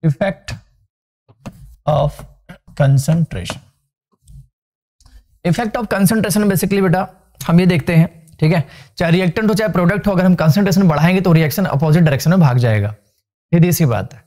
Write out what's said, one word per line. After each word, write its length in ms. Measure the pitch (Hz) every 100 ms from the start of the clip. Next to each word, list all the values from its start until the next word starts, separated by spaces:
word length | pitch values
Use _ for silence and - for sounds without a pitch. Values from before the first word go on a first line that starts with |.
Effect 500 | 160 139 196 190 - - _ _ _ _ _ _ _ _ - - - - -
of 320 | 147 147 - - _ _ - _ -
concentration, 760 | 139 135 135 160 160 - 82 - _ _ _ _ _ _ _ - - _ _ _ _ _ _ - _ _ 175
effect 240 | 170 240
of 160 | 247 214
concentration 580 | 202 196 226 208 208 208
basically 360 | 196 190 202
बेटा 260 | 190 175 190 - _ _ -
हम 120 | 170
ये 60 | 185
देखते 300 | 175 - 165
हैं, 120 | 170 - - _
ठीक 140 | 156
है, 140 | 170 - - - -
चाहे 140 | 170
reactant 380 | 165 185 190 220
हो 40 |
चाहे 180 | 208 220
product 360 | 180 175 208 -
हो, 40 |
अगर 140 | 185 185
हम 100 | 180
concentration 520 | 160 175 196 185 190
बढ़ाएंगे 340 | 147 160 185
तो 120 | 190
reaction 320 | 160 156 135 190
opposite 380 | 143 156 156
direction 260 | 160 139 -
में 100 | 185
भाग 180 | 156 123
जाएगा, 340 | 120 107 101
सीधी 800 | 107 _ _ _ _ _ 170 170
सी 120 | 165 160
बात 280 | 107 95
है। 100 | -